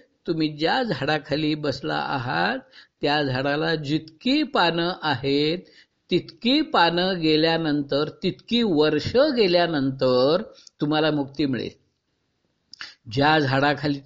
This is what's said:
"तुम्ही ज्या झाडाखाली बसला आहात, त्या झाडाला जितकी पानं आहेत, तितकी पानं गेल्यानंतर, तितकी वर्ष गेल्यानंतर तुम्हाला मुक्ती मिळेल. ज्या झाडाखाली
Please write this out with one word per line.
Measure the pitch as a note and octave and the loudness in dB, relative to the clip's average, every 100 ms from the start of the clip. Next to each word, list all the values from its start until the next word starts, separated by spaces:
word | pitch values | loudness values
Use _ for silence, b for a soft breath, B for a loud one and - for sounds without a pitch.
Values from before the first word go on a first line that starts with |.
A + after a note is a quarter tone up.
| B _ - | B _ -6
"तुम्ही | D#3+ D#3 | -2 -2
ज्या | D3 D#3+ A#3+ | -2 -2 0
झाडाखाली | A#3+ C#3+ C#3+ D3+ - D3 D3+ D#3 | -2 -4 -2 -2 -2 -2 -2 -2
बसला | D3 C3 D#3 D3+ | -4 -4 -4 -4
आहात, | C#3+ C#3+ B2 D#3 F#3 C4 - B B _ | -4 -4 -4 -2 -2 -4 -8 B B _
त्या | D3 D3 | -2 0
झाडाला | C#3+ B2+ C#3 D3 D#3+ D#3+ | 0 -2 -2 -2 -2 -4
जितकी | C#3 D#3 D#3 - B3 C#4+ | -2 -4 -6 -8 -2 0
पानं | D4 - E3+ E3 E3+ F3+ | 0 2 2 2 -2 -4
आहेत, | D#3 C3+ C#3 C#3 D3+ F3+ - b b _ _ | -4 -2 0 0 0 -2 -8 b b _ _
तितकी | F3 - - A#3 C#4+ | -2 -2 -4 0 0
पानं | D#4+ G3+ E3+ E3+ F#3 F#3 | 2 2 2 2 0 0
गेल्यानंतर, | D#3+ D#3 D#3+ E3 D#3+ D3 C#3 C#3 D3+ - | 2 2 2 2 0 -2 -2 -2 -2 -4
तितकी | F#3 - - A#3 | -6 -6 -4 0
वर्ष | A3+ D3+ D3+ D3+ - A#3+ | 2 2 2 2 0 2
गेल्यानंतर | D#4 B3 G3 F3 E3+ D3+ C3+ C3+ C3 B2+ C3 F3 A3 B B _ | 2 2 2 4 2 0 -2 0 2 4 4 2 -2 B B _
तुम्हाला | D3+ D#3 D#3 | -2 0 0
मुक्ती | D3 C3+ C3+ C#3+ | 0 -4 -4 -2
मिळेल. | A#2+ G2 - _ _ _ _ _ _ _ _ _ - B B A2+ | -2 -6 -10 _ _ _ _ _ _ _ _ _ -20 B B -8
ज्या | A2 C#3+ D#3 | 0 4 4
झाडाखाली | C#3 C3+ C#3+ C#3 D3+ C#3 | 2 2 2 0 -2 -4